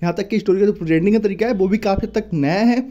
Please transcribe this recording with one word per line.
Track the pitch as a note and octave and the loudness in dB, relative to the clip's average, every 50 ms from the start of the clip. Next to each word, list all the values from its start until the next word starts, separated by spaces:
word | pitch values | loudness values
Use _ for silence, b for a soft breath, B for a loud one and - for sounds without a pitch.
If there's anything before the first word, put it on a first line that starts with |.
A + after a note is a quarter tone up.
| E3+ | -4
यहाँ | E3+ E3 | -4 -2
तक | G#3 G3 | -4 -4
कि | - A3+ G#3 | -2 -2 -2
स्टोरी | G#3 G3+ F#3 F#3+ | 0 2 2 2
का | G3+ | 2
जो | G#3 G3+ | 2 0
प्रेजेंटिंग | - F3 D#3+ D#3+ D#3+ E3+ G3+ G#3+ | 0 0 0 2 2 4 4 2
का | A3+ | 2
तरीका | G#3+ G3 F#3+ - G#3+ | 2 0 -2 -2 -2
है, | A#3+ B3+ | -2 0
वो | F#3 F#3+ | 0 0
भी | F#3+ G3+ | 0 0
काफ़ी | A3 - G3+ G3 G3 - | 0 0 -2 -2 -2 -4
हद | - - | -4 -4
तक | A3 G#3+ - F3 | -6 -4 -4 -2
नया | D3+ C#3 C#3+ E3+ G3 | -2 0 0 0 2
है। | A3+ A#3+ A#3+ B3+ C4 - | 2 2 2 0 -2 -6